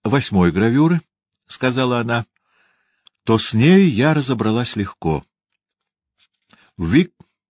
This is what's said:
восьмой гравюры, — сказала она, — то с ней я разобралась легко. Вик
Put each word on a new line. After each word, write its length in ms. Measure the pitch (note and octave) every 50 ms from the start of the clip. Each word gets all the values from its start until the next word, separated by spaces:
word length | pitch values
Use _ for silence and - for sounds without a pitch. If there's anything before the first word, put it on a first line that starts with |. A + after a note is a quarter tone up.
| -
восьмой 480 | A2 A2 C#3+ - - G2+ F#2+ F2+ E2+
гравюры, — 500 | D#2+ F#2+ G#2+ A2+ A#2+ C#3 D#3 D#3+ F3 E3 - _ _ _ _ _ _ _ _ -
сказала 520 | - - B2+ C3 A#2+ C3 C3 B2+ B2 A#2+
она, — 260 | A2+ A#2 A#2 A#2+ A2 - _ _ _ _ _ _ _ _ _ _ _ _ _ _ _ _ _ _ _
то 140 | - A2+ A2
с 160 | - - -
ней 360 | A2 B2 D#3 F#3 G3 G3 E3+
я 240 | A#2+ G2 B2+ D#3 D#3
разобралась 600 | D3+ C3+ C3 C3 A2 G#2 G#2+ A2 A#2+ B2 - -
легко. 500 | G#2+ G2 F2 - _ - E2 D#2 C#2+ - _ _ _ _ _ _ _ _ _ _ _ _ _ _ _ _ _ _ _ _ _ _ _ _ _ _ _ _ _ _ -
Вик 360 | E2+ E2 G2+ D#3 F3+ - _ _ _ _ _ _ _ _